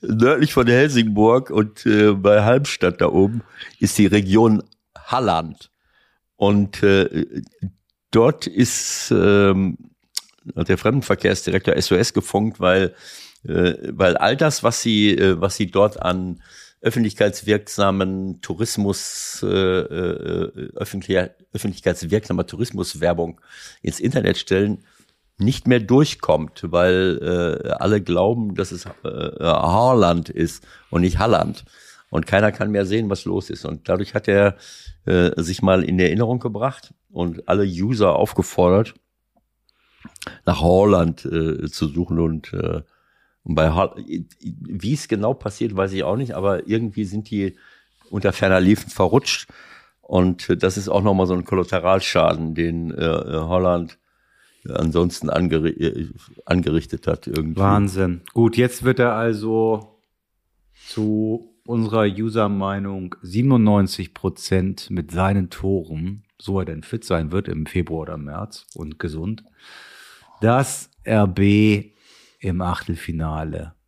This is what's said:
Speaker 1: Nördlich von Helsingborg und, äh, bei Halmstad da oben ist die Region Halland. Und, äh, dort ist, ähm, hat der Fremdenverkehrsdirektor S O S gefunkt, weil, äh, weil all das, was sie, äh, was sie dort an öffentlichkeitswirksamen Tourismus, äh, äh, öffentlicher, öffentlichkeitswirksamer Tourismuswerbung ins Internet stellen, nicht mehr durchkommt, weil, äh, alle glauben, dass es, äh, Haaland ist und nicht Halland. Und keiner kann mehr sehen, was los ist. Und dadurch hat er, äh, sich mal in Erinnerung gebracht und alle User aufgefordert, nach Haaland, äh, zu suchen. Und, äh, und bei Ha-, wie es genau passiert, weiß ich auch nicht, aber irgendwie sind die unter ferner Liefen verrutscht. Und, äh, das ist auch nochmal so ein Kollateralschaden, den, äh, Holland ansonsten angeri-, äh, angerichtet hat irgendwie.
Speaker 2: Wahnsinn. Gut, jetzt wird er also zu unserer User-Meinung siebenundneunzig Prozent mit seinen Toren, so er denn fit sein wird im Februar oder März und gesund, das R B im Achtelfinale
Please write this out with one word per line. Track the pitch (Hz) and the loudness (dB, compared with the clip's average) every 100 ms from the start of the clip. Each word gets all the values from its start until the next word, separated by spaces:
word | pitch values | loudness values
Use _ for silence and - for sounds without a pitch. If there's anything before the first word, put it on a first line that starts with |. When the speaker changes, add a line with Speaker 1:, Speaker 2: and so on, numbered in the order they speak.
Speaker 1:
Nördlich | - 107 123 143 185 | -4 2 4 4 2
von | - 120 | 2 4
Helsingborg | 120 151 131 113 104 107 123 131 | 4 4 4 2 4 6 4 2
und, | 90 107 - - | 0 0 -2 2
äh, | 107 107 | 4 6
bei | 98 98 104 | 4 6 6
Halmstad | 104 127 143 - 90 - | 6 2 2 -2 -2 0
da | 82 | 0
oben | 87 98 117 - - - _ | 4 2 2 -10 -20 -20 _
ist | 98 - | -2 4
die | 98 | 4
Region | 104 95 101 117 107 - _ _ - | 4 4 4 6 4 -2 _ _ -20
Halland. | - 123 117 82 82 - - _ _ _ _ _ _ _ | -6 -2 0 0 -2 -12 -20 _ _ _ _ _ _ _
Und, | 101 101 101 - | 2 2 0 0
äh, | 104 98 92 78 - - - _ - - _ _ _ | 4 4 2 -2 -4 -6 -12 _ -12 -12 _ _ _
dort | 110 120 - - | 4 4 4 -6
ist, | 87 123 - - - - | 0 0 0 -6 -8 -2
ähm, | 110 92 101 98 95 95 - - _ _ - - _ - - | 2 4 6 4 4 0 -4 -12 _ _ -14 -14 _ -14 -6
hat | 82 | 0
der | 95 | 0
Fremdenverkehrsdirektor | - 135 - 101 95 98 - 92 - 76 | 2 0 0 0 0 0 -2 -2 0 0
S | - | 2
O | 90 | 2
S | 117 | 2
gefunkt, | - - 101 107 - | -2 -2 -2 -2 0
weil, | 90 92 92 - - - - _ | 2 2 2 -4 -20 -20 -20 _
äh, | - 85 90 76 - | -6 0 0 0 -10
weil | - 92 85 | 0 2 4
all | 95 135 | 0 2
das, | 160 - | 0 2
was | 113 - | -2 -2
sie, | 117 107 107 98 | 0 2 4 4
äh, | 98 87 | 2 2
was | 95 - | -2 -2
sie | 98 | -4
dort | 95 104 104 | 2 2 2
an | - 92 92 87 - - - _ | -4 -4 -4 -8 -14 -20 -20 _
öffentlichkeitswirksamen | - 120 113 - 104 98 101 104 104 - 98 98 95 95 95 90 | -4 0 -2 2 0 0 0 -2 -2 -2 0 2 -2 -4 -6 -10
Tourismus, | - 82 110 - 101 98 - - - - | -12 -6 -6 -2 -2 -2 -6 -12 -12 -6
äh, | 98 | -2
äh, | 95 95 92 - 82 90 - 85 85 87 - - - | 0 2 0 -2 -4 -4 -4 -6 -4 -6 -8 -14 -10
öffentlicher, | 98 98 95 92 90 _ _ | -8 -8 -2 -2 -2 _ _
öffentlichkeitswirksamer | - 107 90 - 87 85 101 - 87 85 | -8 -6 -2 -2 -2 -2 -2 -2 -4 -4
Tourismuswerbung | - 120 - 90 - 85 85 85 85 _ - - - | -6 -6 -6 -8 -4 -2 -2 -4 -8 _ -20 -20 -10
ins | - - | -8 -4
Internet | - 127 98 90 | -2 0 0 -2
stellen, | - 95 104 104 _ _ _ _ _ _ | 0 0 2 -2 _ _ _ _ _ _
nicht | 101 131 - | -2 0 2
mehr | 123 | 2
durchkommt, | 104 123 151 - - 78 78 - 90 | 4 4 4 0 0 0 0 -10 -4
weil, | 87 92 92 92 87 78 87 85 78 - | 2 4 4 2 0 -2 -2 -2 -4 -4
äh, | |
alle | - 90 104 | -2 0 0
glauben, | 92 87 95 120 107 90 | 0 0 2 0 -4 -4
dass | 95 | -6
es, | 87 - | -6 -14
äh, | - - - 78 - | -12 -12 -8 -8 -4
Haaland | 82 80 82 92 123 127 90 85 80 | 0 2 2 2 4 4 4 2 -2
ist | - 82 - _ - _ | -2 -4 -4 _ -20 _
und | 85 | 0
nicht | 90 - | 2 2
Halland. | 110 82 80 - - _ - - _ | 2 2 0 -6 -14 _ -20 -20 _
Und | - 80 | -6 0
keiner | 98 107 | 2 2
kann | 101 104 | 0 -2
mehr | 104 95 | -2 0
sehen, | 107 110 | -2 -2
was | 98 | -4
los | - 92 95 | -4 -6 -6
ist. | - | -12
Und | - 78 - | -10 -12 -4
dadurch | 92 101 101 | -4 -2 -6
hat | - | 0
er, | 101 101 95 - - - - - | 4 4 0 -16 -20 -20 -12 0
äh, | 90 87 - | 4 4 2
sich | 82 98 | -4 2
mal | 95 92 85 | 4 4 2
in | 90 | 2
Erinnerung | 90 92 113 123 | 2 2 0 -2
gebracht | 123 104 127 135 - _ _ | -4 -4 -6 -6 -18 _ _
und | - 87 82 - | -6 -6 -6 -2
alle | 95 | 0
User | 101 85 101 120 98 73 | 0 -2 -2 2 2 4
aufgefordert, | - - 92 - 90 95 113 - _ _ _ _ _ _ _ _ _ _ - - - - - | 0 0 -4 2 4 4 2 -6 _ _ _ _ _ _ _ _ _ _ -20 -18 -18 -8 -4
nach | 87 | 0
Haaland, | 82 92 104 95 85 78 | 4 4 6 4 2 -2
äh, | - 82 80 76 78 | -6 -2 -2 -4 -6
zu | - 80 | -6 -6
suchen. | 71 87 82 | -4 -4 0
Und, | 82 80 - | 0 -2 -8
äh, | - 82 82 - _ _ _ _ _ | -8 -6 -6 -10 _ _ _ _ _
und | - 78 | -4 0
bei | 80 | 2
Ha-, | 78 95 - - 87 85 _ | 2 0 -4 -12 -12 -12 _
wie | - - - 98 104 | -16 -14 -12 -10 -6
es | 139 - | -6 -4
genau | 107 107 | -2 -2
passiert, | 131 107 - 117 | -2 -8 -6 -6
weiß | 98 98 | -2 -2
ich | 95 | -2
auch | 76 104 | -4 -4
nicht, | 131 | -4
aber | 95 98 92 - | -4 -2 -2 -2
irgendwie | 110 113 101 104 | -4 -2 -6 -6
sind | 101 107 | -6 -6
die | 104 98 - _ _ _ _ _ | -4 -4 -6 _ _ _ _ _
unter | 98 98 | -2 -2
ferner | - 98 92 | 0 2 4
Liefen | 92 107 - | 6 4 0
verrutscht. | - 92 123 - - - - - - _ _ | -2 2 2 0 -6 -8 -20 -20 -20 _ _
Und, | _ 95 90 90 - | _ 2 2 0 -2
äh, | 90 | 0
das | 95 95 | 0 -2
ist | 98 | -2
auch | 101 | 0
nochmal | 101 98 90 | 2 2 2
so | |
ein | 90 85 | 0 -2
Kollateralschaden, | 95 87 92 85 95 - - 82 80 80 80 | -2 0 -2 2 0 2 2 2 2 -4 -4
den, | 85 85 82 | -4 -4 -6
äh, | - 82 | -4 -2
Holland | 80 - 78 80 90 92 87 82 - _ _ _ _ _ _ - | -2 -4 -6 -2 0 0 0 -4 -12 _ _ _ _ _ _ -10
ansonsten | - 80 80 87 - 73 | -4 -2 2 0 -2 -4
angeri-, | - 90 80 80 | -2 0 0 -2
äh, | - 82 - 80 - - _ - | -2 -4 -4 -10 -12 -20 _ -2
angerichtet | 90 80 80 - - - | -2 0 -2 -4 -8 -4
hat | - - | -6 -4
irgendwie. | 78 78 82 | -6 -4 0
Speaker 2:
Wahnsinn. | 98 101 101 92 92 87 - | 2 2 0 -2 -4 -4 -6
Gut, | - 117 117 | 2 2 2
jetzt | 123 - | -2 0
wird | 123 120 | -2 0
er | 120 | 0
also | 110 117 107 110 113 110 110 107 _ _ _ _ _ _ _ _ _ - | 0 -2 -2 -2 0 0 -2 -6 _ _ _ _ _ _ _ _ _ -14
zu | - 107 107 110 113 113 _ - | -4 -2 0 -2 -4 -8 _ -6
unserer | 120 110 110 | -4 0 2
User-Meinung | 104 98 113 110 104 101 98 98 98 98 92 - | 0 0 -4 0 0 0 -4 -4 -6 -8 -10 -14
siebenundneunzig | 90 98 127 127 107 104 98 - 92 | -8 -2 2 4 4 4 2 -2 -10
Prozent | - 95 - - 95 92 95 - | -6 -6 -6 -2 0 0 -6 -8
mit | 92 76 | -8 -6
seinen | 85 95 101 90 | -2 0 0 -2
Toren, | - 95 95 80 78 87 101 _ _ | -6 -4 -4 -4 -8 -8 -10 _ _
so | - 98 | -6 -4
er | 92 | -4
denn | 80 | -8
fit | - 117 - | -10 -12 -4
sein | 85 78 | -4 -2
wird | 90 - | -4 -4
im | 87 78 | -6 -4
Februar | 92 80 80 | -4 -4 -6
oder | 78 80 | -8 -12
März | 71 76 101 - _ - | -12 -12 -12 -14 _ -16
und | 76 78 | -14 -10
gesund, | 85 78 87 113 _ _ - - - - - - _ _ | -10 -8 -8 -10 _ _ -20 -20 -20 -20 -20 -20 _ _
das | 113 123 135 - - _ | 0 2 0 -6 -14 _
R | - 110 101 | 0 2 2
B | 92 101 101 107 104 - _ _ _ _ _ | 2 4 6 4 2 -2 _ _ _ _ _
im | 95 90 | -6 -4
Achtelfinale | 90 85 - 82 - 80 80 78 80 78 78 _ | -2 -4 -6 -8 -6 -6 -4 -6 -8 -10 -12 _